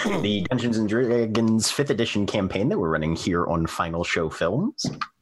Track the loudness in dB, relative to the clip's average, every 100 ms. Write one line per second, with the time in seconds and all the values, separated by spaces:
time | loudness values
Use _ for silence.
0 | -2 -2 0 0 2 2 2 0 0 2
1 | 2 2 2 2 2 2 2 0 0 0
2 | 0 0 0 0 0 0 0 0 0 0
3 | 0 0 0 0 2 0 0 -2 -4 -2
4 | -2 -2 -2 -2 -2 0 -2 -4 -6 -6
5 | -10 _